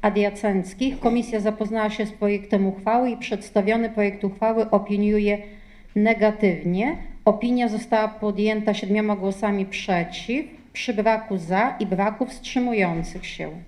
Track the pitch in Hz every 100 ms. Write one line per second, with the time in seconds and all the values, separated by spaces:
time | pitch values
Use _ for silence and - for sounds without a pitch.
0 | 214 202 202 202 214 190 185 - 262 262
1 | 240 240 226 220 208 214 214 220 214 208
2 | 214 - 208 202 202 202 196 190 - 233
3 | 254 220 - 208 - 214 196 226 226 220
4 | 208 196 196 196 220 226 220 202 196 202
5 | 208 208 208 208 - - - - - -
6 | 214 220 214 214 202 165 175 180 240 339
7 | - - - 208 240 247 240 208 - 220
8 | 214 214 214 190 214 214 214 202 196 208
9 | 214 202 190 196 214 202 190 - - 180
10 | 170 - - 254 311 - - - - 208
11 | 214 220 220 190 165 185 240 247 202 180
12 | 202 214 247 - - 262 247 226 185 165
13 | 165 180 - - 156 165